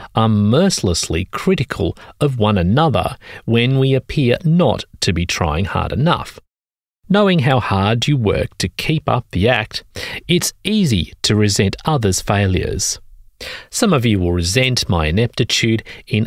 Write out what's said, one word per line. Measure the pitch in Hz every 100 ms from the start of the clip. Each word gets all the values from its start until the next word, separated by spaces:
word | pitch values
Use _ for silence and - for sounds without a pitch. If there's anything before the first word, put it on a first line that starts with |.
| - -
are | 113
mercilessly | 104 104 127 190 - 98 85 - 85 92
critical | - - 190 131 - 85 - - -
of | 147 127
one | 104 101
another | 87 117 160 104 85 - - - -
when | 117 123 135
we | 135
appear | 131 - - 123 120
not | 160 170 147 98 - -
to | -
be | 85 85
trying | - 82 76 92
hard | - -
enough. | - 160 131 - - _ _ _ _ _ _ -
Knowing | 196 202 175
how | 135 127
hard | - 98 101 120 131
you | 147
work | 104 - - -
to | 98
keep | - - 160 -
up | 120 -
the | - 107
act, | 120 110 - - - - - -
it's | 175 - -
easy | - 214 170 101 80 -
to | - 107
resent | 104 98 98 - -
others' | 151 104 92
failures. | - 101 101 92 - 69 - - - - - _ - - -
Some | - 226
of | 147 117
you | 101
will | 87
resent | 87 85 101 127 127 -
my | 87 78
ineptitude | 90 120 - 123 - 117 113 - - -
in | 107